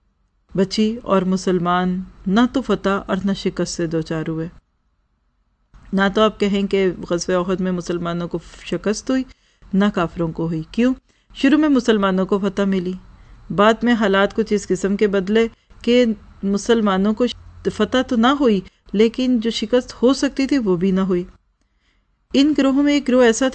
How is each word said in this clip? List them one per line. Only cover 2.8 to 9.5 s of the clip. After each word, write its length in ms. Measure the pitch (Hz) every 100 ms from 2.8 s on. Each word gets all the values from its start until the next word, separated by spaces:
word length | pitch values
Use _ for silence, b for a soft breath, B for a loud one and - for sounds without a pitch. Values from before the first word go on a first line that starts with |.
| 196
और 340 | 196 - 190
ना 100 | 196
शिकस्त 420 | 190 185 180 175 -
से 100 | 170
दो 160 | 160
चार 240 | 160 160 160
हुए। 240 | 160 165 - _ _ _ _ _ _ _ _ _ _ _ - -
ना 140 | 190 196
तो 140 | 208
आप 160 | 214 214
कहें 280 | 202 196 196
कि 240 | 196 190
ग़ज़वे 440 | 165 - 175 180
उहद 260 | 180 180 180
में 100 | 185
मुसलमानों 580 | 180 170 170 170 170 170
को 120 | 170 - -
शिकस्त 460 | - 175 196 214 -
हुई, 140 | 262 254 b b